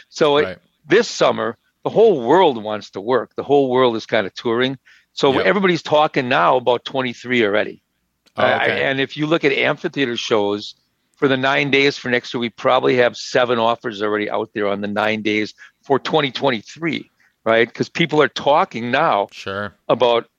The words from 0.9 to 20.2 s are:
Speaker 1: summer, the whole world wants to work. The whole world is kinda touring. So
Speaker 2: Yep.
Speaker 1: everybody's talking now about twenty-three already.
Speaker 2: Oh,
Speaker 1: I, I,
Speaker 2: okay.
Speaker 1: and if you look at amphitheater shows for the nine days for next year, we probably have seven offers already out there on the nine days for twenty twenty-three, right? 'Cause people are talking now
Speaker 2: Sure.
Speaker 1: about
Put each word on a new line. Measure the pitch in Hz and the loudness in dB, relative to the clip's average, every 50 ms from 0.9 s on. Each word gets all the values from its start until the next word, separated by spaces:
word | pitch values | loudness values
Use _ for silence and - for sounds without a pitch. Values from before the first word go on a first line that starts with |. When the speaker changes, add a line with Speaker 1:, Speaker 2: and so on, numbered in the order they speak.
| 147 233 - - | 2 2 2 0
Speaker 1:
summer, | - - 165 135 113 113 110 113 117 - _ _ _ _ _ | -2 0 0 0 2 0 -4 -6 -6 -10 _ _ _ _ _
the | - | -2
whole | - 180 208 220 185 135 113 | 2 4 4 4 4 2 2
world | 117 151 185 190 156 127 113 104 | 2 4 4 4 4 2 0 -4
wants | 107 107 104 98 - | -6 -8 -8 -8 -10
to | - 104 | -12 -10
work. | 98 117 131 117 110 - _ | -4 -2 0 0 -2 -4 _
The | - - | -10 -2
whole | - 139 143 139 127 | 0 2 2 2 2
world | 123 127 131 123 113 | 2 2 2 2 0
is | 110 - | -2 -4
kinda | - 127 110 101 90 | -2 -2 -2 -2 -2
touring. | - - - 120 113 120 127 131 139 - _ _ - _ _ _ _ | -8 -6 -4 -2 0 0 0 -2 -4 -6 _ _ -20 _ _ _ _
So | - - 143 131 | 0 0 2 2
Speaker 2:
Yep. | - - | 2 2
Speaker 1:
everybody's | 190 185 208 190 185 175 147 - | 2 0 2 2 0 0 0 -2
talking | - 151 151 151 156 - 156 127 123 | 0 2 2 2 2 0 -2 -2 0
now | 131 156 175 160 139 | 0 2 2 2 2
about | 131 120 127 123 117 - | 2 2 0 0 0 -2
twenty-three | - - 135 131 123 117 - - 120 127 120 110 | -6 -6 -4 -4 -4 -6 -8 -6 -2 0 2 2
already. | 101 101 104 101 - - - _ _ _ _ _ _ _ _ _ _ _ | 2 2 0 -2 -2 -6 -12 _ _ _ _ _ _ _ _ _ _ _
Speaker 2:
Oh, | - 123 | -2 0
Speaker 1:
I, | 127 | 0
I, | 127 - - | 0 0 0
Speaker 2:
okay. | 131 127 139 139 | -2 -2 -2 -2
Speaker 1:
and | 143 135 135 | -2 -2 -2
if | 135 131 - | -4 -6 -4
you | 147 151 | -6 -2
look | 151 165 160 - | -2 -2 0 0
at | 143 135 | 0 0
amphitheater | 120 123 127 151 - - 175 - 147 139 120 120 | 0 0 -2 -2 -2 -6 -8 -4 -4 -4 -4 -4
shows | 110 - - 123 107 101 101 104 104 107 - - _ _ _ _ _ _ _ _ | -6 -2 0 0 0 2 0 -2 -4 -6 -10 -16 _ _ _ _ _ _ _ _
for | _ - 131 | _ 0 0
the | 135 | 2
nine | 131 131 135 143 147 147 143 | 2 0 0 0 0 0 2
days | 131 139 139 143 139 - | 2 4 4 2 2 0
for | - 127 | -2 -2
next | 123 120 - - - | -2 -2 -2 -4 -6
year, | 127 | -6
we | 120 113 | -4 -6
probably | - - - 131 123 131 127 139 135 | -6 -2 0 2 2 2 2 2 2
have | 123 123 117 107 | 2 2 0 0
seven | - - - - 135 123 117 123 117 | -4 -10 -2 0 0 2 2 2 0
offers | 113 117 117 - - 123 107 98 107 | 2 0 0 -2 -4 -8 -8 -6 -4
already | 107 104 104 104 107 | -2 -2 -2 -2 -4
out | 117 107 110 - _ | -4 -6 -6 -6 _
there | 110 104 101 | -4 -2 -2
on | 101 101 | -2 -4
the | 104 104 | -4 -4
nine | 101 104 104 107 110 110 101 | -4 -2 -2 -2 -2 -2 -2
days | 110 104 107 104 98 - _ - - _ _ _ | -2 -2 -2 -2 -4 -8 _ -20 -20 _ _ _
for | - 139 127 | -2 -2 0
twenty | - - 165 156 147 131 113 | 0 0 0 0 0 0 -4
twenty-three, | - - 139 123 104 - - - 147 165 165 127 - - - _ _ _ _ _ _ _ | -2 -2 -2 -2 -2 -6 -12 -14 -8 -6 -6 -6 -6 -8 -12 _ _ _ _ _ _ _
right? | 110 113 113 117 117 - | 0 2 2 2 0 -2
'Cause | - 123 - | -6 -8 -6
people | - - 165 143 151 151 143 | -2 -2 -2 0 2 2 2
are | 120 | 2
talking | - - - 143 143 160 190 - - 117 117 123 | 0 -2 0 2 2 2 0 -2 -4 -8 -6 -2
now | 123 139 160 160 117 101 98 - - | -2 0 0 0 0 0 -2 -4 -8
Speaker 2:
Sure. | - - 98 98 101 104 98 - _ _ - | -12 -10 -8 -8 -6 -8 -10 -12 _ _ -2
Speaker 1:
about | 143 117 127 120 117 117 | 0 2 2 2 2 0